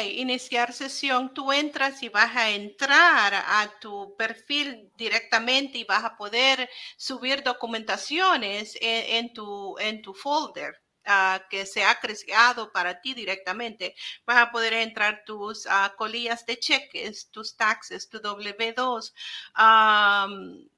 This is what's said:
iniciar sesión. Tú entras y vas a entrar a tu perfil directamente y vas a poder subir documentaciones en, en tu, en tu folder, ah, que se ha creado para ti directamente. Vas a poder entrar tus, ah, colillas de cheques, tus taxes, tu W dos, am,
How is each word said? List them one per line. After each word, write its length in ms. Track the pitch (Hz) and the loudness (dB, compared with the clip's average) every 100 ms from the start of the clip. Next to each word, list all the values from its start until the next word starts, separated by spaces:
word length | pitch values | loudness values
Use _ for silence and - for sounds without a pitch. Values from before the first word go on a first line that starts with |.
| 208 240 | -2 -6
iniciar 580 | 254 247 - 240 240 | -4 -6 -4 -2 -2
sesión. 600 | 247 269 - 277 254 262 | -4 -10 -6 -2 -2 -2
Tú 200 | 294 269 | -6 -2
entras 500 | 285 294 294 269 269 | 0 0 -2 -2 -4
y 60 | 233 | -4
vas 260 | 202 233 240 | 2 2 2
a 140 | 220 | 0
entrar 840 | 202 208 - 277 294 349 277 202 | -2 -6 -6 2 6 8 6 4
a 380 | 196 - 208 208 - | 2 0 0 0 -6
tu 340 | 220 202 196 - | -12 -12 -12 -6
perfil 720 | 220 226 - 294 285 226 202 - | -6 -6 -4 -4 -4 -6 -18 -8
directamente 800 | 214 220 - 226 233 262 277 247 | -2 -2 0 0 2 0 0 -8
y 80 | 214 | -2
vas 180 | 202 | -2
a 140 | 226 - | -2 -8
poder 520 | 208 226 262 262 247 - - - | -6 2 2 2 -2 -10 -18 -12
subir 460 | - 262 254 277 | -10 -6 -2 -2
documentaciones 1300 | 254 247 233 226 220 196 - 311 381 311 208 202 214 - | -2 -4 -6 -6 -4 -6 -4 0 2 2 0 -6 -10 -6
en, 440 | 226 226 - 226 233 | -2 -2 0 -2 -4
en 80 | |
tu, 460 | 226 208 202 196 - | -12 -12 -10 -10 -6
en 220 | 214 220 | -6 -6
tu 120 | 202 | -12
folder, 600 | 190 285 302 277 - 143 - _ _ 208 | -10 -2 -2 -2 -10 -12 -14 _ _ 0
ah, 360 | 196 190 190 - | 4 4 0 -4
que 160 | 196 196 | -8 -6
se 200 | 220 196 | 0 2
ha 120 | 240 | 2
creado 760 | 226 214 - 214 240 240 214 | -2 -8 -2 4 6 4 -4
para 260 | 190 175 180 | -2 -2 -4
ti 140 | 262 | -10
directamente. 840 | 247 196 190 202 214 233 214 180 - - - - | -8 -6 -6 -6 -6 -6 -8 -10 -10 -14 -10 2
Vas 220 | 240 233 | 4 4
a 40 | |
poder 220 | 233 226 | 2 0
entrar 500 | 226 220 220 208 208 - | 0 -2 0 0 0 -10
tus, 400 | 214 208 208 - | -10 -8 -8 0
ah, 280 | 196 196 196 | 2 2 -2
colillas 480 | 214 233 233 233 - | -6 -4 -4 -6 -6
de 140 | 247 | -4
cheques, 720 | - 269 - 165 208 214 - | 0 0 -2 -10 -10 -10 -16
tus 240 | 214 220 - | -14 -14 -2
taxes, 540 | 220 226 - 180 - | -2 -2 -6 -14 -14
tu 100 | 220 | -10
W 540 | 208 208 208 202 226 233 | -8 -8 -8 -6 -4 -2
dos, 400 | 254 233 - - - - - | -2 -2 -8 -16 -14 -14 -8
am, 1120 | - 220 220 214 208 202 202 196 196 190 - - | 4 8 8 8 6 6 4 0 -6 -12 -16 -20